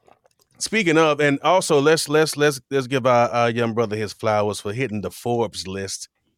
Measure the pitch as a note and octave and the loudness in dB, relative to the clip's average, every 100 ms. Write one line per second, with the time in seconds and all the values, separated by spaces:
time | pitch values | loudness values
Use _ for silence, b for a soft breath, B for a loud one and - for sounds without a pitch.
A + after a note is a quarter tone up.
0 | _ _ _ _ _ _ - A3 E3+ D#3 | _ _ _ _ _ _ -4 -2 2 4
1 | D#3+ D3 D3 C#3 D3+ F#3 F#3 D3+ C#3+ D#3+ | 2 2 0 2 2 2 4 2 4 2
2 | - D3+ D#3 C#3+ D3 C3+ - C#3 B2 C3+ | 2 0 0 2 0 0 -4 -4 -2 -2
3 | A#2+ A#2+ A#2+ A#2+ A#2 A#2 A#2 A2 A2+ G#2+ | 2 4 2 2 0 0 -2 -2 -2 -4
4 | G#2 - A2 G#2+ G#2 G2 G#2 A2 C3 G#2 | -6 -4 -2 0 0 -4 -8 -6 -6 -6
5 | F2+ - A#2+ A#2+ G#2+ F2 F#2 F#2+ G2 - | -8 -8 -6 -2 -4 -6 -10 -10 -10 -12
6 | - _ _ | -14 _ _